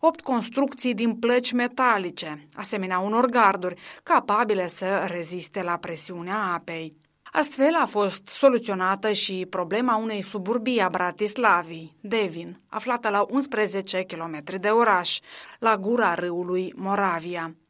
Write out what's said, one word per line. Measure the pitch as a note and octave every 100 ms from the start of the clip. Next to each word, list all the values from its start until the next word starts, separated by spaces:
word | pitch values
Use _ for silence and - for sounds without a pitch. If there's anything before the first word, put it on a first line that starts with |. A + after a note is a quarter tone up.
opt | D#4+ D#4+
construcții | - B3 A#3 A#3+ C#4 - B3
din | A3 A#3
plăci | A3+ A#3 B3 B3
metalice, | A#3+ B3 B3 B3+ G#3+ F3+ - E3 D3+ -
asemenea | - G3 G#3+ F#3 F3+
unor | G3 A3+ B3+
garduri, | A#3+ G#3 F#3+ F3+ F3+ - -
capabile | - - - G#3 A3+ G3+ F3+
să | - F#3 G3 F3
reziste | F3 E3 F3+ E3 G3+
la | F3 F3
presiunea | E3+ E3 - F3 F3 G#3 G3
apei. | F3 E3+ E3 D#3+ - _ _ -
Astfel | - D4 - C#4 E4
a | C4
fost | G#3+ G3+ F#3 -
soluționată | - C#4 A#3+ A3+ G3 F#3 F#3+ G#3+
și | G3+ - F#3+ F3+
problema | F#3 F3 G#3 B3+ A3
unei | A3 G#3+
suburbii | F#3+ G#3 F#3 A#3+ A3 A#3+
a | F#3
Bratislavii, | F3+ F3+ F3 G#3 G#3 A#3 F3 E3+ E3 D#3+ _
Devin, | G#3 A3 G3 E3 E3+ F3+ _
aflată | D#3+ A#3+ A#3+ A#3
la | G3+ G3+
unsprezece | B3+ C#4 A3+ G#3 G3 F#3+ F#3
kilometri | F#3 E3+ E3 D#3 D3 G3
de | G3+
oraș, | A3 A#3 F#3 F3 - - - - -
la | A3+ G#3+
gura | F#3+ A#3+ G#3
râului | E3+ F3+ F3 F3+ F#3 F#3 -
Moravia. | F#3+ G3+ G3 E3+ E3+ F3 E3 E3 _